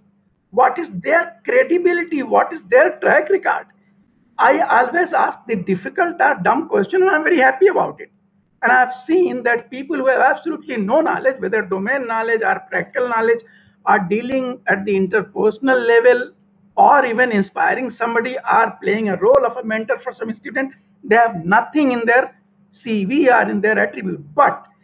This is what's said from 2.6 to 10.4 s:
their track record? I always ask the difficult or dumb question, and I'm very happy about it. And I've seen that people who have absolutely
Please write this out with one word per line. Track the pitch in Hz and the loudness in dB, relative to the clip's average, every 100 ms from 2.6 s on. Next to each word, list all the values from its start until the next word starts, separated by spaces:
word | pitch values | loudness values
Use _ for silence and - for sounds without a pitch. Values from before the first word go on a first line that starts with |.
| 180 | 2
their | 247 339 - | 4 4 0
track | - 285 302 | 0 2 2
record? | 392 - - - _ _ _ _ _ _ - | -2 0 -4 -8 _ _ _ _ _ _ 0
I | 226 294 | 2 2
always | 349 220 247 339 349 | 2 2 2 -2 -2
ask | 302 208 - - | 0 -2 -4 -8
the | 214 | -6
difficult | 180 185 269 - 349 330 | -2 -4 -4 -4 -4 0
or | - 196 | -2 0
dumb | 185 247 330 | 0 -2 0
question, | 208 196 370 | -2 0 2
and | 370 | 2
I'm | 311 | 2
very | 311 330 | 2 2
happy | 262 262 392 | 2 4 2
about | 320 160 143 | 2 -4 -6
it. | - _ _ _ _ _ | -20 _ _ _ _ _
And | - | 2
I've | 254 247 - - | 2 2 -4 -2
seen | 349 349 247 | 0 0 -2
that | 240 233 - | -2 -2 -4
people | 254 269 294 | -16 -8 -2
who | 262 | 0
have | 247 | 2
absolutely | 262 294 | 2 0